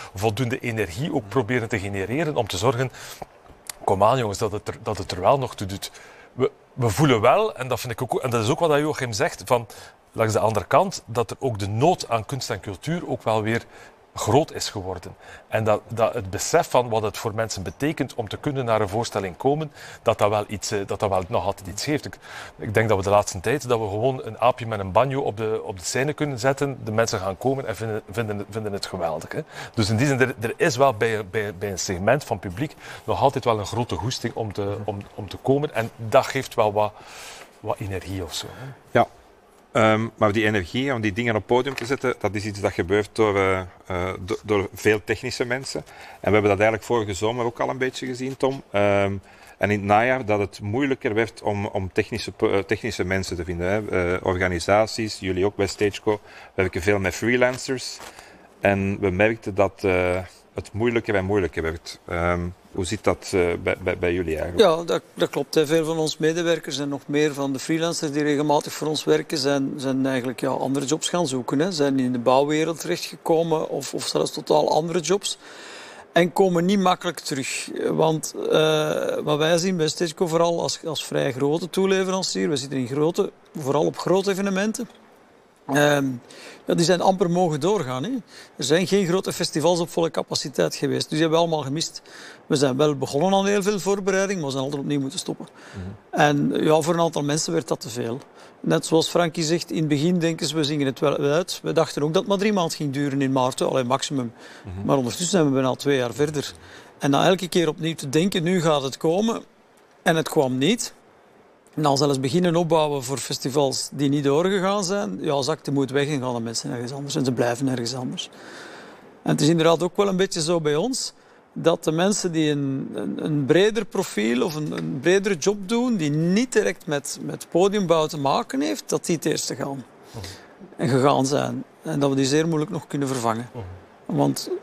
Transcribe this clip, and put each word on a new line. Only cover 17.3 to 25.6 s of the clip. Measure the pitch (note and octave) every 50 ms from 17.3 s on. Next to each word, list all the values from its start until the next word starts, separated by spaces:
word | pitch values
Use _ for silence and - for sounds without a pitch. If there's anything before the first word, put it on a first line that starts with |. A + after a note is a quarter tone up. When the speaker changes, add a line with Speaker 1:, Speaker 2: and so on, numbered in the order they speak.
| G2+
Speaker 1:
mensen | A2+ A2+ G#2+ - G2
betekent | F2 F2+ - - C3+ D#3 D3+ - C#3 A#2+ -
om | - A2 G2
te | -
kunnen | - - D3 C3+ C#3 B2
naar | A#2 A2 G#2+
een | G#2+ F#2
voorstelling | G2+ A#2 A#2 - - G#2+ F#2+ F#2 E2
komen, | - - C3+ D3 D#3 D#3+ C#3+ - - - - - -
dat | - A2+ G#2+ -
dat | A2 G#2
wel | G#2+ G#2 G#2 -
iets, | G#2 F#2+ - -
eh, | A2+ G2+ G2
dat | - G#2+ -
dat | A2 G2
wel | F#2+ F#2 F#2 F2
nog | A#2 G2 F2
altijd | G2 G2 - G2 G2
iets | G2+ - -
geeft. | C#3+ D3+ C3+ -
Ik, | G2+ - - - - - - - - -
ik | - - G#2+ G2
denk | A2 A2+ G#2+
dat | G#2 F#2+
we | F#2+
de | G2+
laatste | G2+ G#2 G2+ - - F#2
tijd, | - G#2+ C3+ D3 A#2+ B2
dat | A#2+ A2+
we | A2+ G2
gewoon | G2 G#2+ A#2+ C3+ C3 C3 -
een | A#2 G#2+ -
aapje | A2 B2 - - A#2+
met | A2+ A2 G2+
een | F#2+ F#2+
banjo | F2 A2 B2+ C#3 C3+ C3+
op | - - G#2+
de, | A2 A2 A2 A2 A2